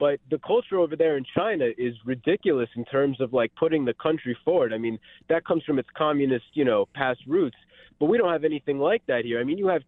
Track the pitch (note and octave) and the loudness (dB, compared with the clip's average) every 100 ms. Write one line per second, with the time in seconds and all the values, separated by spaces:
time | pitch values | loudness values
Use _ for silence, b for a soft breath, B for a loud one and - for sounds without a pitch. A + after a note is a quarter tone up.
0 | C#3+ C#3+ C3 D3+ - A3+ - F#3+ E3 D3+ | 0 0 -4 -6 0 -2 0 0 0 2
1 | E3 C#3+ B2+ - G#3 F#3+ B2 A2+ B2 A2+ | 2 0 -2 -2 0 0 -2 -2 -6 -6
2 | A2+ B2+ D3 G3 G3 C#3 A#2 A#2+ A#2 C3+ | -8 -4 0 0 2 0 0 -6 -4 0
3 | C#3+ C3 B2+ B2 A#2 - D#3+ D#3 B2 - | 0 0 -2 0 0 0 0 0 0 -2
4 | D#3 D#3+ B2+ A#2+ - F3 B2 A2 A2+ A2+ | -2 -2 -4 -4 0 2 2 -2 -4 -6
5 | B B - E3 - E3+ - C3+ - - | B B -2 -2 0 -2 0 -2 -2 -2
6 | D#3 C#3+ C#3 B2 - D3+ C3 G#2+ - - | 0 2 0 0 -4 -2 2 2 0 -2
7 | C3 B2 B2+ F3 D3 - _ B B - | -2 -2 -2 -2 -2 -6 _ B B -2
8 | D3+ A#3+ F#3+ D#3+ D#3 D3 - C#3 D3 A3+ | 2 2 2 0 -4 -8 -4 -2 0 0
9 | - B2 A#2 A#2 B2+ F3+ G3 E3 | -2 -4 -2 -4 -2 -2 0 -2